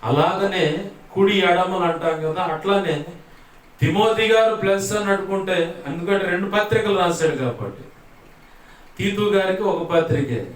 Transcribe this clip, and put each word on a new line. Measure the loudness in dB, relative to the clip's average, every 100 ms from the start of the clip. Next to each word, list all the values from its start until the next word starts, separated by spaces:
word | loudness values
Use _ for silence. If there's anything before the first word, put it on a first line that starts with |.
| 2
అలాగనే | 2 2 2 -2 0 0 -2 -8 -14 -8
కుడి | 2 4 4 4
ఎడమలు | 2 2 0 -2
అంటాం | 0 -2 -2 -4
కదా, | -2 -4 -4
అట్లానే | 0 0 0 -4 -6 -16 -20 -20 -20 -20 -20 -2
తిమోతి | 0 4 2 2 4
గారు | 4 4 2
ప్లస్ | 0 0 0 -2
అని | 0 -2
అనుకుంటే, | 0 -4 -2 0 -2 -4 -10
ఎందుకంటే | -6 -2 0 0
రెండు | -2 0 -2
పత్రికలు | 0 0 2 0
రాశాడు | 0 0 0 0
కాబట్టి, | -4 -4 -10 -10 -18 -20 -20 -20 -20 -20 -20 -20 -20 -20 -20 -4
తీతు | -4 0 2 2
గారికి | 2 0 0
ఒక | -2 0
పత్రికే | 0 2 -2 -2 -4 -6